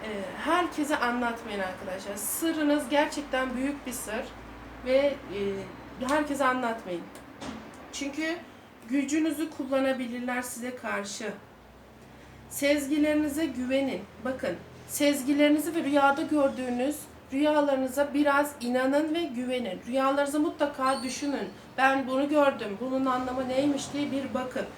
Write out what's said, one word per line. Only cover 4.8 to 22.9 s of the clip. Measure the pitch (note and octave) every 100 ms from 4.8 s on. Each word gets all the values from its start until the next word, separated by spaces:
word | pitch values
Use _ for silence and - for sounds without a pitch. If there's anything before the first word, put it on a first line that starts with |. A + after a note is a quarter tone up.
| B3
ve, | C4 C#4+ C4+ -
e, | F#3+ G3+ G3 F#3+ - - - B3
herkese | D4 D4 C4+ C4+
anlatmayın. | B3+ B3 A3+ F#3+ F3 F3+ - - - - - - - -
Çünkü | - C#4 C#4 D#4+ E4+ - - - - A3+
gücünüzü | C4+ C4+ D4+ D#4+ C#4+ D#4+
kullanabilirler | - C4 C4+ C4+ B3+ B3 B3 B3 B3
size | B3 - B3 B3+
karşı. | A3 G3+ G3+ - G#3+ F#3 - - - - - - - - - - -
Sezgilerinize | - C#4+ D4 C4+ D4+ D4+ D4+ D4+ C4+ D#4+
güvenin. | B3 B3+ C4+ C4+ G#3+ - - B3
Bakın, | C4 G#3+ F3 - - -
sezgilerinizi | - C#4+ C#4+ B3+ C#4+ D4 D4+ D#4+ E4
ve |
rüyada | C#4 C#4+ C#4 C#4+
gördüğünüz | D#4+ D4+ C#4 A3+ B3+ A#3+ C4 D4+ - - -
rüyalarınıza | C4+ D4+ D4+ C#4+ C4+ C4 C4 C#4+
biraz | C#4+ D4 C#4 D4 -
inanın | A#3+ B3+ C4 C#4+ D#4
ve | D#4
güvenin. | E4+ A#3+ B3+ B3+ A3+ F3+ -
Rüyalarınızı | B3+ C4+ C#4 C#4+ D4
mutlaka | D#4 - C#4+ - C4 C4+
düşünün. | B3 - C#4+ B3+ G3+ - - -
"Ben | C4+ C4+ B3+
bunu | C4 C#4+
gördüm, | D4+ C#4 A3 A3 G3+
bunun | B3+